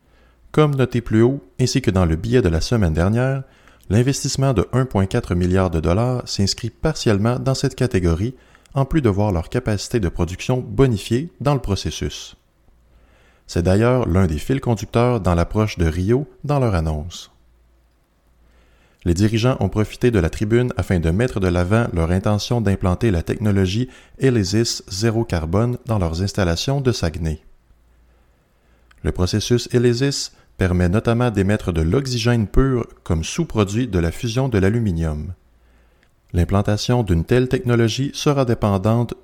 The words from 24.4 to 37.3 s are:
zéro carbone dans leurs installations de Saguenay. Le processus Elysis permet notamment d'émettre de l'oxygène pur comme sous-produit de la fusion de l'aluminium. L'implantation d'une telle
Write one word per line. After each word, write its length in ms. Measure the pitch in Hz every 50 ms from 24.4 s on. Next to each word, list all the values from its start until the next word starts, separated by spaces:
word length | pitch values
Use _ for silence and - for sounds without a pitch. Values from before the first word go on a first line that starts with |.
| 95 92 104 113 120 - - - - -
zéro 360 | 95 95 110 117 107 113 113
carbone 520 | - 98 80 80 80 90 104 117 123 123 - -
dans 140 | - 113 101
leurs 240 | 90 80 80 85
installations 580 | 98 98 - 104 95 85 82 - - 135 135 143
de 120 | 131 127
Saguenay. 500 | 113 - - 82 76 80 82 78 73 - - - - _ _ _ _ _ _ _ _ _ _ _ _ _ _ _ _ _ _ _ _ _ _ _ _ _ _ _ _ _
Le 100 | - 87
processus 560 | - - 90 - - 104 - - 123 120 - -
Elysis 600 | - 120 123 123 117 120 139 139 - - - - - _ _ _ _
permet 320 | - 95 90 87 90 90 87
notamment 420 | 92 113 - 117 117 117 123 120
d'émettre 420 | 101 101 92 98 107 - - 92
de 100 | 85 82
l'oxygène 640 | 78 82 92 139 139 131 123 117 107 120 120 117 104
pur 400 | - - 131 135 135 127 117 113 - - -
comme 220 | _ - 90 80 80
sous-produit 640 | - - - 165 - - 110 101 95 101 117 131 110
de 100 | 95 -
la 140 | 85 82
fusion 360 | - - - 117 110 127 135 135
de 100 | 113 95
l'aluminium. 760 | 92 98 113 120 113 101 82 82 82 80 76 76 76 92 87 - _ _ _ _ _ _ _ _ _ _ _ _ _ _ _ _ _ _ -
L'implantation 680 | 87 85 - 101 98 104 107 104 104 - - 123 123
d'une 220 | 113 92 85 82 80
telle 240 | -